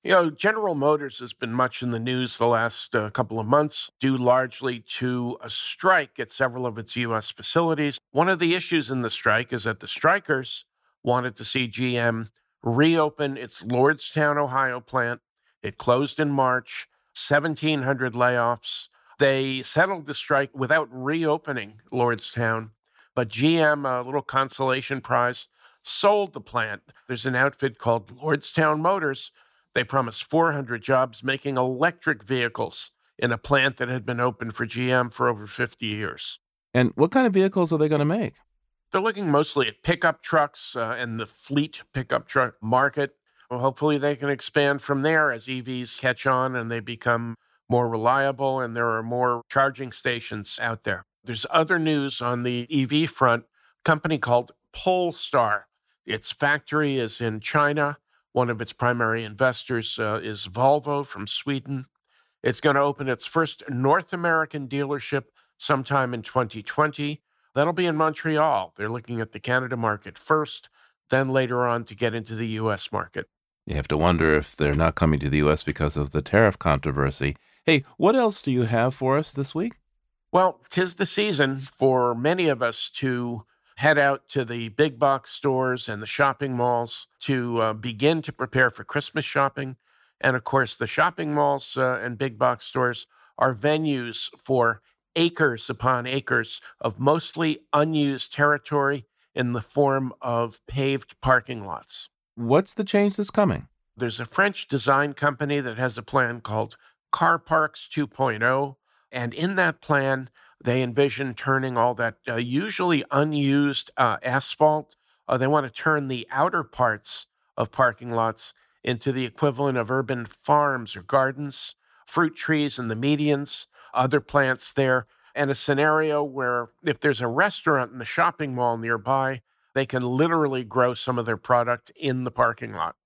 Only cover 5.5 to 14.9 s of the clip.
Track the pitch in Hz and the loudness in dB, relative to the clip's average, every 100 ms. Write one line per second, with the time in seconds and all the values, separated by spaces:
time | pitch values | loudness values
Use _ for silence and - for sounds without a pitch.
5.5 | - - - 185 180 139 - 113 - 127 | -8 -8 0 4 4 2 -8 -8 0 -2
6.5 | 123 123 107 110 127 117 110 - - - | 0 -6 -6 -8 -4 -2 -2 -4 -12 -2
7.5 | 165 165 156 147 131 _ 139 175 180 170 | 2 2 2 -2 -4 _ 0 2 2 2
8.5 | 180 - 165 127 131 117 - 120 107 123 | 0 0 -2 0 -2 -2 0 2 2 0
9.5 | 123 113 104 - - 160 196 - 135 127 | -4 -4 -6 -8 0 2 2 0 -2 -2
10.5 | - _ _ _ _ 123 123 123 107 117 | -12 _ _ _ _ 0 0 0 -8 -4
11.5 | 135 120 113 127 120 117 113 110 _ _ | -2 -2 -2 -2 2 0 0 -8 _ _
12.5 | _ 117 120 156 165 151 - 143 135 123 | _ 0 4 4 4 0 0 -4 -4 -10
13.5 | - 104 123 139 151 - 156 147 147 143 | -12 -2 4 4 2 -4 0 0 0 0
14.5 | 131 131 123 117 | 0 -2 -4 -4